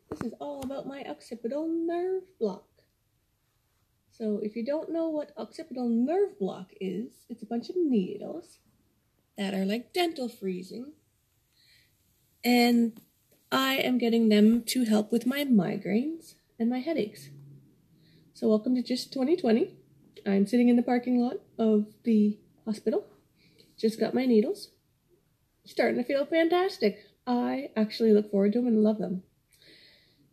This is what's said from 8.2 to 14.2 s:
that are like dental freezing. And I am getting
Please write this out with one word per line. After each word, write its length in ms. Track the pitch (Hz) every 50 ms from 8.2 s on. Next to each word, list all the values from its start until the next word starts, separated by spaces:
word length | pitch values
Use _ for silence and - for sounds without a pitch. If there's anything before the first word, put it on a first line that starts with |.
| - - - 330 - - - _ _ _ _ _ _ _ _ _ _ _ _ _ _ _ _ -
that 160 | 202 190 196
are 120 | 190 190
like 280 | 196 208 240 247 _ -
dental 340 | 359 349 339 330 - 254 226
freezing. 680 | - - 202 190 185 180 185 185 - 220 254 294 311 _ _ _ _ _ _ _ _ _ _ _ _ _ _ _ _ _ _ _ _ _ _ _ _ _ _ _ _ _ -
And 560 | 240 247 240 240 240 240 233 233 226 226 - - _ _ _ _ _ _ _ _ _
I 240 | - 262 262 269 269
am 240 | 269 - 254 254 240
getting 300 | 240 233 226 233